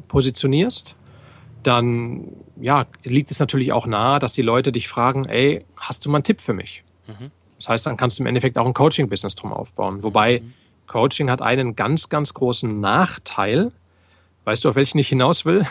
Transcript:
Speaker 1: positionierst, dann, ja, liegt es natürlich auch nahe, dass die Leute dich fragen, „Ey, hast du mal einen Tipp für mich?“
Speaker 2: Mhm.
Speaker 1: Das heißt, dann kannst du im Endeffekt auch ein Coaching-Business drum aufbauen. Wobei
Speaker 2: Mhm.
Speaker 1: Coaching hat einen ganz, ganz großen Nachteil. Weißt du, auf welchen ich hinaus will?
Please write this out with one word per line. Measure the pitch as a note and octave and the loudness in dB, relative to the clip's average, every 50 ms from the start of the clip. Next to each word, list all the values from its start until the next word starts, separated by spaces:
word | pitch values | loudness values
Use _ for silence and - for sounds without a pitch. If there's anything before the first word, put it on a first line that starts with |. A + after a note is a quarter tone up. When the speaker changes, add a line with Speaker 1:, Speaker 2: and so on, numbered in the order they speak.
| - - | -8 0
Speaker 1:
positionierst, | - C#3 B2+ C3 B2 - - C#3 C3+ D3+ F#3+ B3 - - - - - - - - - - - - - - - - - - - | 0 2 2 2 0 -2 0 0 2 2 2 0 -2 -4 -6 -8 -14 -20 -20 -20 -20 -20 -20 -20 -20 -20 -20 -20 -20 -4 0
dann, | C3+ B2 A#2+ A#2+ A#2+ A#2+ A#2+ A#2 A#2 - - - - - - - - _ - | 2 2 2 2 2 0 -2 -4 -6 -8 -10 -12 -14 -16 -20 -20 -20 _ -8
ja, | B2 B2+ C#3+ C#3+ B2 - - - - | -2 0 0 0 0 -2 -8 -12 -6
liegt | B2 B2 C#3 D3 - | 0 0 0 0 0
es | - - | -2 -2
natürlich | D3+ B2 - C3+ B2+ B2 G#2+ | -2 0 0 0 0 0 0
auch | A#2 - A#2 | 0 -2 -2
nahe, | G#2+ G#2 A2 C3 C#3+ C#3+ | -2 0 2 2 2 2
dass | C3+ A#2 - | 0 -2 -2
die | - | 0
Leute | A#2+ A2 A#2 B2+ B2+ C#3 | 0 2 2 2 2 0
dich | A#2+ A#2+ - - | -2 -2 -4 -4
fragen, | - B2+ A#2+ B2+ C3 C3+ C3+ | -2 0 0 2 2 0 -2
„Ey, | - - A#2 C3 C#3+ - - - - _ | -2 0 2 2 2 2 0 -4 -12 _
hast | - - - - - - | -14 -10 -8 -8 -6 -2
du | C#3+ | 0
mal | D3 D3 | 0 2
einen | - | 2
Tipp | - - - | 2 0 0
für | - - A2 | -2 -4 -6
mich?“ | F#2 - - - - - _ _ _ _ - | -6 -8 -12 -16 -18 -20 _ _ _ _ -20
Speaker 2:
Mhm. | A2 G2+ B2 C#3 - _ _ _ _ _ | -18 -16 -18 -18 -18 _ _ _ _ _
Speaker 1:
Das | - - | -4 -2
heißt, | A#2 A#2 - D3+ | -2 -2 0 -2
dann | A#2+ G#2 | -2 -2
kannst | B2+ B2 - - | -2 -2 -2 -2
du | C3 | -2
im | A#2+ | -2
Endeffekt | B2 B2 C3+ C3 - - | 0 0 0 0 2 2
auch | A#2 | 0
ein | C3 A#2+ | 0 2
Coaching-Business | - C#3 D#3+ - - C#3+ - G2+ F#2+ - G2 - | 4 4 4 4 2 0 0 -2 -4 -4 -6 -6
drum | - - G#2 | -8 -8 -8
aufbauen. | - - - - - - G2+ F#2+ G2 G2 G#2 | -8 -8 -10 -10 -6 -4 -4 -4 -4 -4 -6
Wobei | A2 G2+ A2+ G#2+ A#2 B2 A#2+ | 0 2 4 4 4 2 0
Speaker 2:
Mhm. | A#2 A#2+ B2+ _ _ _ _ _ _ | -2 -8 -18 _ _ _ _ _ _
Speaker 1:
Coaching | - - A#2 A#2 C3+ - - A2+ G#2 | -6 -2 0 0 0 0 0 -2 0
hat | A#2+ - | -2 0
einen | - A2 B2 C3+ C3 A#2+ A2+ | 0 0 0 0 0 -2 -2
ganz, | - G2+ A#2 D3+ D#3+ - - | -2 -2 0 0 0 -2 -2
ganz | - D3+ D3 - - | -2 -2 -2 -2 -2
großen | - C3 B2 A#2+ - - A2+ G#2+ G#2 | -2 -2 0 0 0 -2 -4 -4 -2
Nachteil. | G2+ G2 A2 D#3 F#3 - - - - - - - G2 G2+ A2+ D3+ G3+ B3 - _ _ _ _ _ _ _ _ _ _ _ _ _ _ | 0 2 4 4 2 2 0 -6 -12 -8 -4 -2 -2 0 2 0 0 0 -4 _ _ _ _ _ _ _ _ _ _ _ _ _ _
Weißt | G#2+ G#2+ A2 - | -4 -2 0 0
du, | - | 2
auf | A#2 | 2
welchen | C3+ C#3 C3+ - D#3+ | 2 2 2 2 0
ich | C3+ - | 0 2
hinaus | C3+ C3 B2+ C#3+ E3+ - - | 2 2 4 4 2 2 2
will? | D#3 F3 G3+ F#3+ - | 2 2 2 2 0